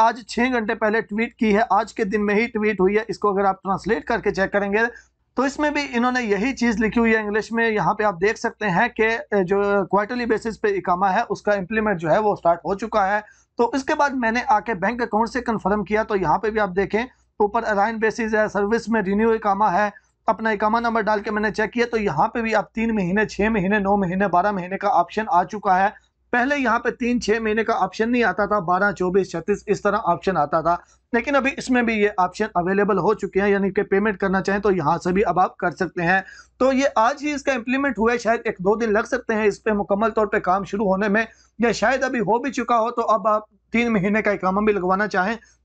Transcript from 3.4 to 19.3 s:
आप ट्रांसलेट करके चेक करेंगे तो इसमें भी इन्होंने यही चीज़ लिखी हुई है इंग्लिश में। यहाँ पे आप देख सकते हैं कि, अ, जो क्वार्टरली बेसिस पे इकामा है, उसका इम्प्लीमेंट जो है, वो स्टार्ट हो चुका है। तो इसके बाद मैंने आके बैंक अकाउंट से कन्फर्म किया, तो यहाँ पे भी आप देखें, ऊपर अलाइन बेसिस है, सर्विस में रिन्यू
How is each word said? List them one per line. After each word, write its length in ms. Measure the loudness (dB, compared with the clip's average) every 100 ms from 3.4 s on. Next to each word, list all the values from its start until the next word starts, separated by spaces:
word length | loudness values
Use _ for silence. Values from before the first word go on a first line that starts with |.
| 0
आप 140 | -2
ट्रांसलेट 420 | -4 -4 -2 -4 -2
करके 240 | -2 -2
चेक 200 | -2 -2
करेंगे 340 | -2 0 0 -2 -4 -20 _ _ -2
तो 80 | -2
इसमें 260 | 0 -2
भी 80 | -2 -2
इन्होंने 300 | 0 0 0
यही 320 | 0 0 -2
चीज़ 260 | 0 0 0
लिखी 220 | 0 2
हुई 120 | 2
है 80 | 2
इंग्लिश 300 | 0 -4 -2
में। 120 | -2 0
यहाँ 280 | 0 0
पे 100 | 0
आप 100 | -2 0
देख 200 | -2 -2
सकते 300 | -6 -4 -2
हैं 220 | 0 0
कि, 140 | 0
अ, 360 | 0 0 -2 0
जो 440 | 2 0 2 0 0
क्वार्टरली 400 | 0 0 -4 -2
बेसिस 300 | -2 -4 -2
पे 120 | -2
इकामा 360 | -2 -2 0 2
है, 120 | 0 -2
उसका 280 | -4 -2
इम्प्लीमेंट 440 | -2 -2 -2 0 0
जो 100 | 2
है, 100 | 2
वो 140 | 2 0
स्टार्ट 240 | 0 0 -2
हो 80 |
चुका 300 | -6 -2 -2 0
है। 160 | -2 -6 _ _ -2
तो 120 | -2 -2
इसके 180 | -2
बाद 200 | 0 0 0
मैंने 260 | -2 0 0
आके 240 | 0 0 -4
बैंक 260 | -4 -2
अकाउंट 260 | -2 -2 -2
से 120 | -2
कन्फर्म 420 | -4 -2 -2 -2
किया, 200 | 0 -2
तो 120 | 0 0
यहाँ 220 | 2 0
पे 120 | 0
भी 100 | -2
आप 80 | -2
देखें, 320 | -2 -2 -2 -4 _ _ -2
ऊपर 240 | 0 0
अलाइन 340 | 0 0 0 0
बेसिस 360 | -2 -2 -2
है, 140 | 0 0
सर्विस 400 | 0 0 0 0
में 120 | -2
रिन्यू 300 | 0 2 2